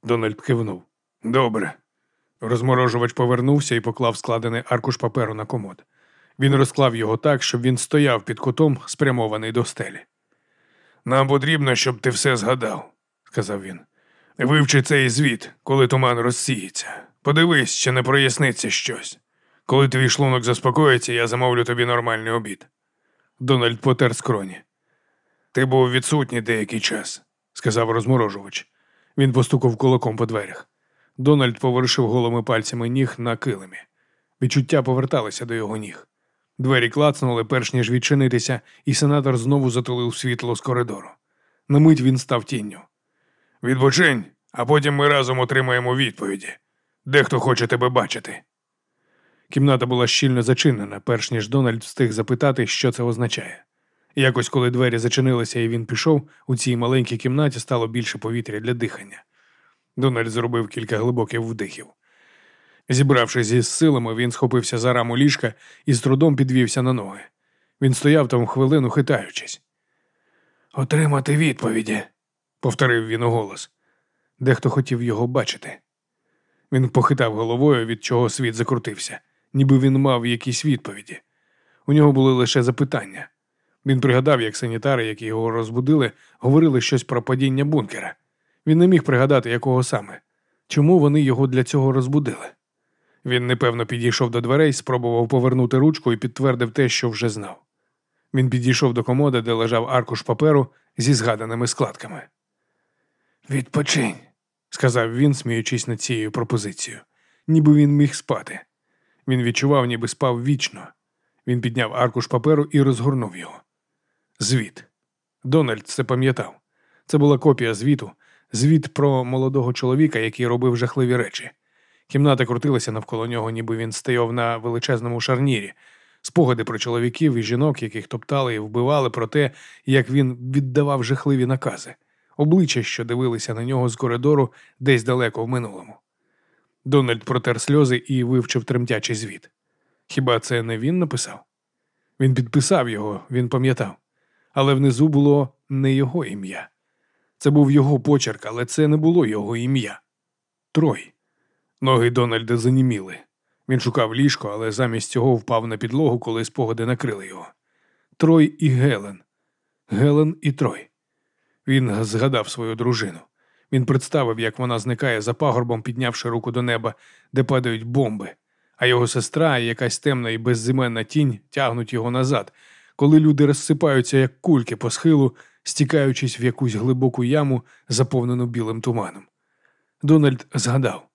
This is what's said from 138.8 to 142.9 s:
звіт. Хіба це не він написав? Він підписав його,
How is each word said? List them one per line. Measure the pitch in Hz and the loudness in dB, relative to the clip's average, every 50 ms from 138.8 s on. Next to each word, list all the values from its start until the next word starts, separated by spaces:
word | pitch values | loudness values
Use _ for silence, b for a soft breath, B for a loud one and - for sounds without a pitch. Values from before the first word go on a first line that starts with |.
| 120 117 123 107 - - 117 | 0 0 -2 -2 -2 -4 -6
звіт. | 107 113 101 95 95 _ - _ _ _ _ _ _ _ _ _ _ _ | -6 -6 -10 -12 -16 _ -20 _ _ _ _ _ _ _ _ _ _ _
Хіба | _ - - 135 127 120 113 | _ -4 -2 0 0 0 0
це | - - 123 120 113 | 0 -2 -4 -4 -2
не | 113 117 | -4 -6
він | 110 117 143 175 180 | -4 -2 -2 0 0
написав? | 175 143 - 120 - - - - _ _ _ _ _ _ _ _ _ _ _ _ _ _ _ _ | -2 -2 -2 -6 -6 -8 -12 -20 _ _ _ _ _ _ _ _ _ _ _ _ _ _ _ _
Він | 131 131 131 | 2 2 2
підписав | 131 127 113 - 151 131 - 196 170 127 | 2 -2 0 0 0 2 2 2 2 2
його, | 120 | -2